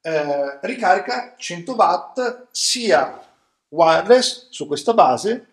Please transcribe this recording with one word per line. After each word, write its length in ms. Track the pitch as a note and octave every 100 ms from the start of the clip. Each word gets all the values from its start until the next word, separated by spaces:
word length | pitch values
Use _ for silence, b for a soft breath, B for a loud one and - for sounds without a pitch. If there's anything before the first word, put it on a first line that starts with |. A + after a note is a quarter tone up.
eh, 580 | D#3+ D#3 D3 C#3+ C#3 -
ricarica 720 | - C4 G3+ F#3+ G3 B3 - _
cento 380 | - E3+ F3
watt 720 | A#3 F3 F3+ - - B3 A#3+ -
sia 800 | - - B3+ A3+ D#3 C3 - - _ _ _ _
wireless 800 | D3+ E3 D#3+ F#3 B3 A#3+ - _
su 160 | - C#3
questa 260 | D3 F#3
base 540 | A3+ D#3+ B2 F3+ A#3+ -